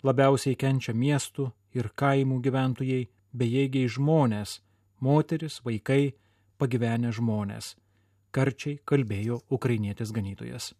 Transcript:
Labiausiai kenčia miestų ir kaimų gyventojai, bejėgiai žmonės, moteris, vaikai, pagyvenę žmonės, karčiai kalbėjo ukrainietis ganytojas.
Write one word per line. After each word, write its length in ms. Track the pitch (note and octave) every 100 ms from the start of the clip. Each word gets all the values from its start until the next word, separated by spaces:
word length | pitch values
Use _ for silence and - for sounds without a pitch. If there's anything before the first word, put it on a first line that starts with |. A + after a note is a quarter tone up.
Labiausiai 520 | C3+ B2+ C3+ C3+ C#3 B2+
kenčia 380 | C3+ C3+ -
miestų 580 | A2+ C3+ D3 - - C3+ - _
ir 180 | B2+ G#2+ -
kaimų 460 | C#3 C#3 C3+ C3
gyventojai, 680 | B2+ B2+ C3 B2 C3 C3 B2 _ _
bejėgiai 560 | B2 A#2+ B2+ C#3 C3+ B2+
žmonės, 720 | A2+ C#3+ D#3+ C3 G#2+ G#2 - _ _ _ _
moteris, 640 | C3 D3 D#3 D#3+ D#3+ -
vaikai, 500 | - A2+ - C3+ C#3+ - _ _ _ _
pagyvenę 520 | C3+ A#2+ A#2 A#2 A#2+ A2
žmonės, 600 | A#2 G#2+ G2+ A2 - - _ _ _ _ _
karčiai 460 | - C3+ - D3 C#3+ -
kalbėjo 560 | C#3+ A#2 G2+ A2 A#2+ _
ukrainietis 640 | C3 B2 A#2 G2+ G#2 A2
ganytojas. 580 | A2 G2 G2 A#2 B2 - -